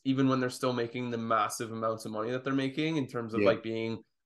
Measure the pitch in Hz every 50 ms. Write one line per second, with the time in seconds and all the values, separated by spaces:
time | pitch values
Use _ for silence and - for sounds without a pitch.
0 | - 135 135 135 135 131 131 127 127 123 127 - - 127 123 120 117 117 - 123
1 | 123 123 120 113 113 113 113 110 104 110 - - 120 110 113 113 113 113 113 110
2 | - 117 107 107 110 117 127 127 127 139 135 135 135 135 135 151 151 156 160 151
3 | 127 - - 120 117 113 110 110 104 98 113 - - 110 113 113 113 113 113 -
4 | - _ _ _ _